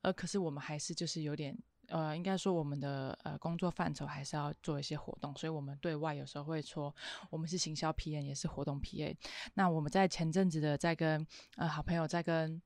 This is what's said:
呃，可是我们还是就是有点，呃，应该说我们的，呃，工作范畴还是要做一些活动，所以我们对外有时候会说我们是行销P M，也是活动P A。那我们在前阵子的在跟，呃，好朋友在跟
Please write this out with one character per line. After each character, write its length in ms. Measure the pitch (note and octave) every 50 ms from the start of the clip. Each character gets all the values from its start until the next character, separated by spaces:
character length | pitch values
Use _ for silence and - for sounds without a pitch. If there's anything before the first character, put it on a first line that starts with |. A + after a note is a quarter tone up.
呃， 100 | - F#3
可 160 | F#3 - -
是 120 | E3 - G3+
我 100 | F#3 D#3+
们 100 | C#3+ C#3+
还 200 | - - D3+ D3+
是 160 | - - F3
就 120 | - F3
是 140 | D#3 - E3
有 160 | D#3 D3 D3
点， 180 | D#3 D3+ C#3 - - - _ _ _ - -
呃， 280 | F3 E3 D#3+ D#3 D3+
应 60 | E3
该 120 | F3 F#3+ F#3+
说 200 | F3+ - G3 F#3
我 100 | E3+ D#3
们 160 | C#3+ C#3+ C#3+
的， 380 | C#3 C#3 C#3 C3+ C3+ C3 - - -
呃， 120 | - D3
工 220 | D3 - E3 E3+ E3+
作 120 | F#3 F3
范 220 | E3 - F3 D#3+
畴 140 | D3+ - D3+
还 180 | C#3+ D3 C#3+ C#3
是 140 | - - D3+
要 120 | D3 D3 D3 -
做 180 | - - D3+ C#3+
一 20 |
些 140 | C#3+ - D#3
活 180 | D3 - - - -
动， 160 | - D3 C#3
所 100 | - -
以 40 | D#3+
我 100 | D#3+ D3+
们 160 | C#3 C#3 C#3 C#3+
对 120 | - F3 D#3+
外 200 | D3 D#3 D#3+ D3
有 100 | C#3+ C#3
时 140 | C3+ - D3
候 60 | D3
会 180 | D3+ D#3+ D#3
说 320 | C#3+ - - D#3 D3 C#3+ D3 - - - - - - -
我 80 | -
们 100 | D#3+ D#3+
是 120 | D#3+ F3 F3+
行 180 | - - D#3
销 160 | D3 - D#3+
P 240 | D#3 - - D#3 D3+
M， 80 | D3 C#3+
也 100 | C#3 C#3
是 140 | - - E3
活 160 | - - C#3+
动 160 | - C#3+ C#3
P 240 | - - - - D#3
A。 100 | - - - - - - - - -
那 160 | _ - G3 F3+
我 140 | E3 D#3+
们 100 | D3+ D3+
在 160 | - F#3+ G3 F3+
前 240 | - - E3 D#3+
阵 160 | D#3 F#3 G3 F#3
子 140 | D#3 D#3+
的 160 | D3+ D3+ D3 C#3
在 160 | - E3+ E3
跟， 320 | D#3+ E3 D#3+ D#3 D#3 D#3 - - - - - -
呃， 120 | - E3 D#3+
好 140 | D3+ D3+
朋 120 | D3 - E3+
友 140 | E3+ D#3+ D#3
在 140 | - E3+
跟 400 | E3 - E3 E3 D#3+ D#3+ D#3+ E3 -